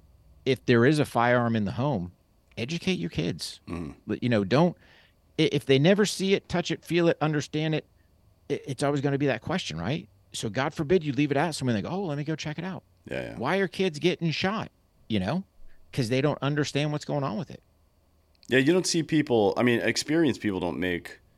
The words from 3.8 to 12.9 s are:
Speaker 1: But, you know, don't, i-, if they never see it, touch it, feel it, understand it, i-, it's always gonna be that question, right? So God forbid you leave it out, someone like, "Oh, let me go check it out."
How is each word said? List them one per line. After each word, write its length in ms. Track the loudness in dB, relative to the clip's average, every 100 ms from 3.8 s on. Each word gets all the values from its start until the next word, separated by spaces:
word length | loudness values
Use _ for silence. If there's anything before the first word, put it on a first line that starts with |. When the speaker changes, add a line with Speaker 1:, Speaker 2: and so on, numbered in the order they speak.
| -8 -12 -6
Speaker 1:
But, 160 | -2
you 60 | 2
know, 140 | 2
don't, 320 | 2 4 4 2 -14 -20 _ _ _ 0
i-, 100 | 0
if 120 | 0 4
they 120 | 6
never 260 | 6 6
see 300 | 2 0 0
it, 140 | 0 0
touch 220 | -4 -2
it, 140 | -6
feel 240 | -2 2 2
it, 80 | 2
understand 540 | 0 -2 -4 -4 -2 -4
it, 80 | -6 _ _ _ _ _ _
i-, 100 | -8 -6
it's 160 | -2
always 180 | -2 0
gonna 180 | 0 0
be 80 | 0
that 160 | 0
question, 360 | -2 -6 -6 -6
right? 300 | -4 -4 -8 _ _
So 160 | -8 -6
God 260 | -2 -2
forbid 300 | -2 0 2
you 80 | 2
leave 180 | 0 0
it 60 | 2
out, 180 | 0
someone 220 | -2 -2 -2
like, 80 |
"Oh, 180 | -2 -6
let 140 | -4 -6
me 60 |
go 100 | -6
check 240 | -6 -8 -8
it 60 |
out." 180 | -10 -12 -16